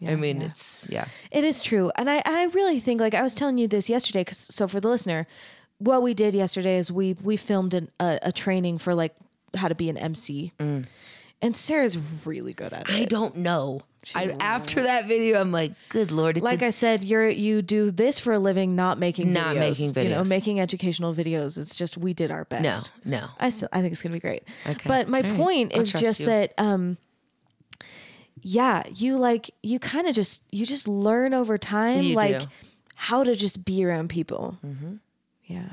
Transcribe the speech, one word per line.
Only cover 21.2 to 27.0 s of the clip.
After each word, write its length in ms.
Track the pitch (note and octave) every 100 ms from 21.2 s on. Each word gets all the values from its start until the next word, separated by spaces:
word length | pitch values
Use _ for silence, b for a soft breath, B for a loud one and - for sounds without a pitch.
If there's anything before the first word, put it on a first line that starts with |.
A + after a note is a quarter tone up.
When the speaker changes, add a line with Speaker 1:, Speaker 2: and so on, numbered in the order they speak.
| E3 D#3+ C#3+ D3+
Speaker 2:
It's 180 | D3+
just, 220 | - F3 F3+
we 160 | F#3
did 180 | E3+ D#3
our 160 | D#3 D#3
Speaker 1:
No, 100 | B2+
Speaker 2:
best. 320 | D3+ G2 - - -
Speaker 1:
no. 220 | B2 B2+ -
Speaker 2:
I 100 | B3
still, 220 | A3 G3+
I 80 | F#3
think 120 | F3+
it's 80 | E3+
gonna 100 | E3
be 80 | E3
great. 220 | E3+ - - B B
Speaker 1:
Okay. 200 | C#3+ -
Speaker 2:
But 220 | C4 A3+
my 140 | C4
Speaker 1:
All 60 | G3+
right. 60 | G#3+
Speaker 2:
point 340 | F4 E4 A3
Speaker 1:
I'll 60 | -
Speaker 2:
is 100 | G#3+
Speaker 1:
trust 140 | -
Speaker 2:
just 160 | A3+ G#3+
Speaker 1:
you. 60 | A#3
Speaker 2:
that, 260 | G#3+ G3+ -
um, 400 | G#3 G3 F3+ F3